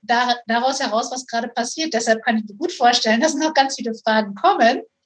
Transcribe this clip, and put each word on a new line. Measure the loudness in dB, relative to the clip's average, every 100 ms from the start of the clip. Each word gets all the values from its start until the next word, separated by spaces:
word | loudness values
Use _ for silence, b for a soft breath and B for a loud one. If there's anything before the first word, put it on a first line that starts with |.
da-, | -2 0 2 -2 0
daraus | 0 0 -2
heraus, | -2 -2 -2
was | -8 -6
gerade | -6 -4
passiert. | -6 -6 -4 -4
Deshalb | -2 0 0
kann | 2 -2
ich |
mir | -2 -6
gut | -6
vorstellen, | 2 2 2 2 2
dass | 2
noch | 2 0
ganz | 2 0 -2
viele | -6
Fragen | -4 0 0 0
kommen. | 0 2 4 2 2 -6 _